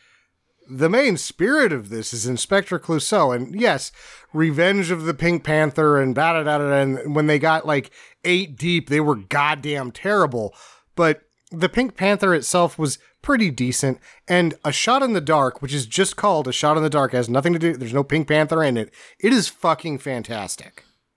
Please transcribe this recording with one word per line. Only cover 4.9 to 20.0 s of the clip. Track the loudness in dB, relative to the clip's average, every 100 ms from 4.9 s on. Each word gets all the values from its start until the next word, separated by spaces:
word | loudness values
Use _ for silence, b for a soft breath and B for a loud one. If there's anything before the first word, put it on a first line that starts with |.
of | -2
the | -4
Pink | -2 0 0
Panther | 0 0 0 2 2 2
and | 2
da | 0 0
da | 0
da | 0 0
da, | 2 2
and | 2 -2 -2
when | 0 2
they | 2
got, | 2 0 0
like, | -2 -4 B B B
eight | 0 0 -2 -4
deep, | -2 0 0
they | 0
were | 2 0
goddamn | -2 0 0 -2 -6 -6 -8
terrible. | -8 -2 0 0 -2 -6 B B B B 0
But | 2 0 _ _ _
the | -2 -2
Pink | 0 -2 0
Panther | 0 2 2
itself | 2 2 2 2 0
was | -4 -4 b b
pretty | 0 2 2
decent, | 0 -2 0 -2 -2 b b 0
and | 2 2 -2
A | -4
Shot | -2 0 2
in | 0
the | -2
Dark, | 0 2 2 -2
which | -6
is | -6 -4
just | -2 -2 0
called | 0 0 -2
A |
Shot | -2 0 2
in |
the | 0
Dark, | 0 0
has | 0 0
nothing | 0 0
to | 0
do, | 0 -2
there's | -4
no | -2
Pink | 0 -2 0
Panther | 0 2 2
in | 2 0
it. | -4 B B B
It | 2
is | 2 0
fucking | -2 -2 -2 -4
fantastic. | -8